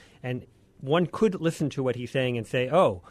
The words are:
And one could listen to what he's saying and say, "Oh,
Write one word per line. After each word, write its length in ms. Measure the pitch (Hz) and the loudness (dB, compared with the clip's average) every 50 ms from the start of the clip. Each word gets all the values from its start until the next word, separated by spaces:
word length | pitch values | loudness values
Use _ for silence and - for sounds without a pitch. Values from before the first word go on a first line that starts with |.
| - - _ _ - | -20 -20 _ _ -8
And 220 | 127 127 123 - - _ _ _ _ _ - | -8 -8 -8 -10 -14 _ _ _ _ _ -10
one 260 | - 131 156 175 170 | -2 0 2 2 2
could 340 | - - - 220 214 180 151 | 0 0 2 2 2 2 0
listen 280 | 160 165 160 - 151 139 | -2 -2 -2 0 -4 -4
to 120 | - 143 131 | -2 -2 -2
what 140 | 127 113 | -2 -2
he's 120 | 120 123 - | -4 -6 -4
saying 280 | - 135 127 123 120 | -2 -2 0 0 -2
and 100 | 117 107 | -4 -4
say, 220 | - - 127 127 127 | -4 -2 -2 0 2
"Oh, 300 | 151 180 180 123 98 90 - - | 4 4 4 4 2 -2 -10 -18